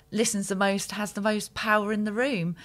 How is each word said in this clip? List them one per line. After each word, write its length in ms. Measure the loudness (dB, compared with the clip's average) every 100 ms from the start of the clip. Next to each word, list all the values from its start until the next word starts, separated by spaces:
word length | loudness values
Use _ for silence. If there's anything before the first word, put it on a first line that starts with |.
| -4
listens 340 | 0 0 0 -2
the 80 |
most 380 | 2 2 2 -2
has 200 | -6 -6
the 80 | -2
most 340 | 0 0 -4
power 380 | -4 2 4 4
in 120 | 0
the 80 | 0
room." 420 | 0 0 0 -2 -4